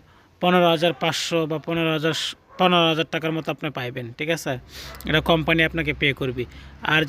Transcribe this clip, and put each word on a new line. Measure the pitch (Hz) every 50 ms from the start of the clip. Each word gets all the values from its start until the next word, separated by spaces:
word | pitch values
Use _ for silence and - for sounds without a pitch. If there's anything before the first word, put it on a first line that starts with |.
| _ _ _ _ _ _ _ -
পনেরো | 180 180 180 180 175 170 165
হাজার | 151 170 170 - -
পাঁচশো | 175 165 - - - - 170 165 160 147
বা | 156 151 -
পনেরো | 165 165 165 165 160 160
হাজার, | 156 151 165 147 - - - - _ _ _ - -
পনেরো | 185 180 180 170 165 160
হাজার | 160 151 160 - -
টাকার | 160 156 160 160
মতো | 160 - 170 147
আপনি | - 165 151 135 135
পাইবেন, | 123 123 127 127 120 117 120 -
ঠিক | 151 156 165
আছে? | 151 - 156 127 123 - - - - - - - - - -
এটা | 151 156 - -
কোম্পানি | 170 160 143 165 160 165 160 156
আপনাকে | - 165 151 151 139 -
পে | 151 143 131 -
করবে। | 139 131 123 127 117 - - - - - - - - -
আর | 151 156 156